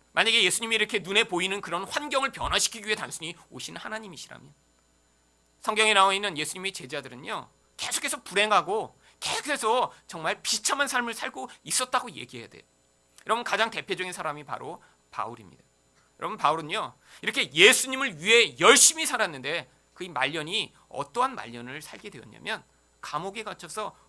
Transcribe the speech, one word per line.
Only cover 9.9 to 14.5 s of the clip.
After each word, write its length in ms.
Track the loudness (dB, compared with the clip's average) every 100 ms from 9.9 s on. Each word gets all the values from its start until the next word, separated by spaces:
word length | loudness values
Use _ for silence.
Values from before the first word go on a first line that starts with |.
| -4 -16
정말 340 | -6 -4 -2
비참한 460 | -2 0 0 0 0
삶을 260 | 0 -2
살고 360 | -4 -8 -8 -14 -12
있었다고 480 | -4 -2 0 -2 -2
얘기해야 360 | -12 -14 -14 -16
돼요. 140 | -20 -20 _ _ _ _ -8
여러분, 180 | -2 -2
가장 260 | 0 0 0
대표적인 440 | -2 -6 -4 -6
사람이 320 | -6 -8 -8
바로 360 | -10